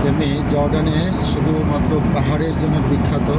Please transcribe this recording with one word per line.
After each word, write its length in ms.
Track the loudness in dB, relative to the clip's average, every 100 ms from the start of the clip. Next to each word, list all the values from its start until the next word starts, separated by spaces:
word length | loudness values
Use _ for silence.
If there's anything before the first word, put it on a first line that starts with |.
তেমনি 400 | 0 0 0 -2 0
জর্ডানে 600 | 0 0 0 0 0 0 -2
শুধুমাত্র 800 | -2 0 0 0 0 0 0 0 0
পাহাড়ের 400 | 0 0 0 0 0
জন্য 180 | 0 0 0
বিখ্যাত 420 | 0 0 0 0